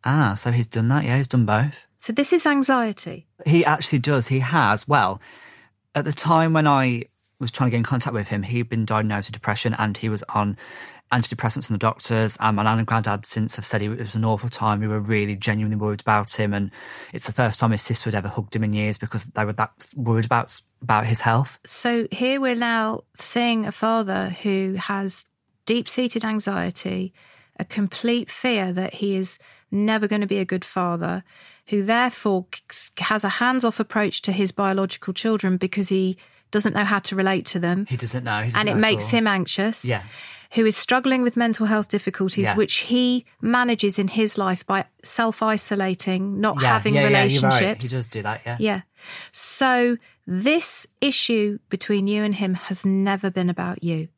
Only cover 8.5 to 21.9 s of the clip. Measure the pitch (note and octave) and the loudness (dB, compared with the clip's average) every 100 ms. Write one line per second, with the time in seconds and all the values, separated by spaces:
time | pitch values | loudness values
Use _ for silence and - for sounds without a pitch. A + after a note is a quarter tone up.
8.5 | A#2+ A#2 A2+ G#2+ G#2+ G#2+ G#2 G2 - - | -2 -2 -2 0 0 0 -2 -4 -6 -4
9.5 | G#2 A#2+ G#2+ G#2+ G2 A2+ G#2+ - G#2+ G#2 | -2 -2 0 -2 -2 -4 -4 -4 -2 -2
10.5 | G2 - - - - _ B2+ A#2 A#2 A#2 | -4 -12 -18 -20 -20 _ 0 0 -2 -2
11.5 | C3+ - G#2 A2+ - - A#2 A2 - A2 | -2 -4 0 0 -2 -2 0 0 0 0
12.5 | G#2 G#2+ A2+ A2 A2+ A2 G#2 - - A2 | 2 2 2 2 0 0 -2 -2 -2 -2
13.5 | - G#2+ A2+ G#2 A2 A2+ A2 A2 G#2+ A#2+ | -4 -2 -2 -2 -4 -4 0 0 0 -2
14.5 | - A2 G#2 G#2+ G#2+ G#2 A2 G#2 G2 G2+ | -2 0 0 0 -2 0 0 0 -2 -2
15.5 | G#2+ G#2+ G#2+ G#2+ G#2 - G#2+ G2+ - G#2 | 0 0 0 -2 -2 2 2 2 0 0
16.5 | G2+ G2 - - - - A2+ - A#2 A#2 | 0 -2 -6 -18 -18 -14 -6 -4 2 0
17.5 | G#2+ A#2 G#2+ - A2+ - G#2 G2 G2+ G2+ | 2 0 2 0 -2 -2 -2 -4 -6 -6
18.5 | A2 A2 G#2 G#2+ G#2 A2 G#2+ A2 - G#2+ | -2 -2 0 -2 -2 -6 -6 -6 -4 -4
19.5 | G#2+ - _ - - A#2 A2+ A2+ B2 - | -2 -4 _ -10 -4 0 2 4 0 0
20.5 | - _ _ A#2 G#2+ A2 A2+ A#2 A#2 C3+ | -8 _ _ 0 2 2 2 4 2 0
21.5 | - - - A#3+ | -6 -12 -4 -2